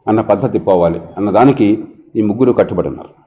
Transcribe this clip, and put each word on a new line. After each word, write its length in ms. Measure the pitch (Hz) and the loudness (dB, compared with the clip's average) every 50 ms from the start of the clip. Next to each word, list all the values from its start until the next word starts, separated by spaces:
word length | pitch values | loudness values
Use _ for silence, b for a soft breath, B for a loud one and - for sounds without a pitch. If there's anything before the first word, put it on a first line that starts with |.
| _ | _
అన్న 140 | 113 110 110 104 - | -2 0 0 0 0
పద్ధతి 280 | 101 101 135 120 104 101 82 101 | 0 0 0 -2 -2 -2 0 0
పోవాలి 320 | 95 90 85 85 82 - - - - | 2 2 2 0 0 -4 -8 -12 -10
అన్న 120 | - 101 104 92 104 | -6 -4 0 2 4
దానికి 280 | 123 143 135 - 110 101 107 110 - - - - _ _ - 113 | 4 4 4 2 2 2 0 0 -4 -8 -18 -20 _ _ -4 -2
ఈ 40 | 107 104 | -2 -2
ముగ్గురు 240 | 101 117 131 123 120 - | 0 0 0 2 2 2
కట్టుబడి 300 | 98 - 107 87 78 71 65 | 0 0 -2 -4 -6 -6 -8
ఉన్నారు. 200 | 60 - - _ _ _ | -12 -14 -20 _ _ _